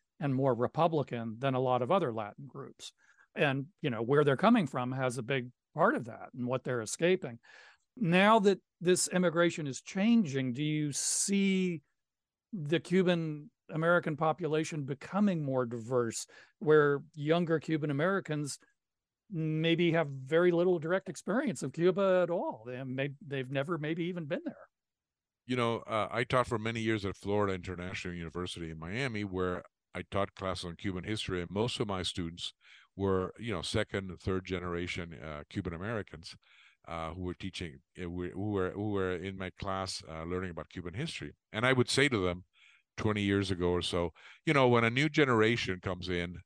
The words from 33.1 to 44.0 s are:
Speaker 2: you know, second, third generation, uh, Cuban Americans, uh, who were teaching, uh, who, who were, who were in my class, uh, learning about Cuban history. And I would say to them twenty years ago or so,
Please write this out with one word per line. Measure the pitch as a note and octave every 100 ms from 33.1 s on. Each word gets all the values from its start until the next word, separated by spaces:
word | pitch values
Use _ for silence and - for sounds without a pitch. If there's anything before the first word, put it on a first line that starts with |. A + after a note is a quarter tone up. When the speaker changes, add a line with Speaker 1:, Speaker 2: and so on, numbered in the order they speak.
| F#2+ F#2 -
Speaker 2:
you | A2+
know, | F2+
second, | - A2 G#2 G2+ F#2+ E2
third | - F#2+
generation, | F#2 F#2 F2+ E2+ F2+ - E2+ C#2
uh, | D2+ D2 -
Cuban | G2+ F2+
Americans, | E2 G#2 G2+ - D#2 - - _ _ - _ -
uh, | E2 D#2+
who | F2+
were | F2+
teaching, | F2 F#2+ - E2+ C2+ _ -
uh, |
who, | F2 F2+ F2
who | F#2 G#2+
were, | G2+ F#2
who | F#2+ G#2+
were | G2 F#2
in | F2+ G2 F#2+
my | F#2
class, | - G2 F#2+ F#2+ - -
uh, | D#2+
learning | E2 F2+ F#2
about | D#2+ D#2
Cuban | F#2 E2+
history. | F#2 D#3+ - D2 - _
And | G#2+
I | B2+
would | C3 A#2+
say | - C#3+
to | A2+
them | F2+ F2+ - _ _ _ _ -
twenty | A2 G#2
years | G2 G2 F#2+
ago | F2+ F2
or | F2+
so, | E2+ F2+